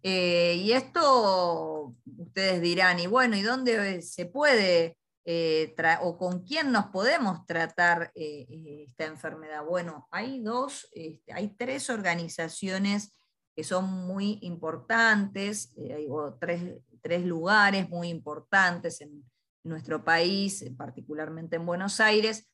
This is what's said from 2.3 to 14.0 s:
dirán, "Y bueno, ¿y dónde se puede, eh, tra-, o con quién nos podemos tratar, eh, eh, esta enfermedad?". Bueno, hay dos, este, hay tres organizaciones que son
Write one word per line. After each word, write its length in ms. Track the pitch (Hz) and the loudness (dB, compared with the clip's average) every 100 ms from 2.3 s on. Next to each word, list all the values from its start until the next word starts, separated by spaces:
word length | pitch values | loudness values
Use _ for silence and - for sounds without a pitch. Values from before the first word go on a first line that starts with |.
| - 190 180 | -2 0 2
dirán, 380 | 170 170 185 175 | 2 4 4 4
"Y 80 | 175 | 2
bueno, 280 | 240 247 208 | 4 4 2
¿y 60 | |
dónde 600 | 208 254 254 226 202 180 | 0 0 0 0 0 -4
se 240 | - - 175 | -8 -10 -8
puede, 720 | 262 294 240 190 170 165 165 _ _ - | 2 4 6 6 4 4 -4 _ _ -4
eh, 480 | 170 165 156 156 - | -2 2 2 0 0
tra-, 220 | 160 165 | 2 2
o 120 | 180 165 | 0 -2
con 280 | 180 180 | -4 -4
quién 280 | - 302 294 | -4 -2 2
nos 140 | 233 - | 2 0
podemos 560 | 185 226 330 226 175 - | 0 2 2 0 -2 -4
tratar, 640 | 165 165 - 175 151 165 | -2 -2 2 2 2 -2
eh, 320 | - 151 147 127 | -8 -10 -10 -16
eh, 380 | 156 160 147 147 | -18 -18 -18 -20
esta 180 | _ 156 | _ -10
enfermedad?". 600 | 156 160 156 156 151 151 | -8 -12 -12 -12 -10 -4
Bueno, 400 | 180 170 151 - | -4 -4 -12 -10
hay 320 | 175 233 269 | -8 -8 -8
dos, 440 | 214 240 269 - - | -4 -4 -4 -8 -16
este, 420 | 170 160 160 - | -14 -14 -16 -14
hay 220 | - 202 - | -8 -8 -6
tres 320 | 247 277 - | -6 -6 -4
organizaciones 1300 | 226 190 170 170 - 160 - 190 190 202 202 208 _ _ _ _ - | -2 -2 -2 -4 -6 -8 -6 -4 -2 0 0 -4 _ _ _ _ -12
que 80 | |
son 280 | 156 185 190 185 | -4 -2 -2 -4